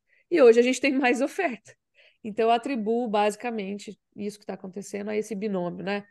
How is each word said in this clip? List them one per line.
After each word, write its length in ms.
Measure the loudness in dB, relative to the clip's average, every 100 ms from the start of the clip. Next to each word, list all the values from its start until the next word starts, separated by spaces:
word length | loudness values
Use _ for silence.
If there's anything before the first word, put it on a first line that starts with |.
| _ _ -2
E 120 | 6
hoje 180 | 8 8
a 20 |
gente 200 | 6 2
tem 100 | 0
mais 300 | 2 2 2
oferta. 520 | -2 -2 -4 -4 -16 -20 _ _ _ _
Então, 260 | -8 0 2
eu 40 |
atribuo 560 | 2 0 -4 -2 -2 0
basicamente 920 | 0 0 -2 -8 -6 -8 -10 -12 -18 _ -10
isso 200 | -10 -10
que 80 | -14
tá 100 | -14
acontecendo 540 | -12 -14 -10 -10 -6
a 60 | -4
esse 180 | -4
binômio, 480 | -6 -4 -4 -4 -6
né? 220 | -6 -6 -8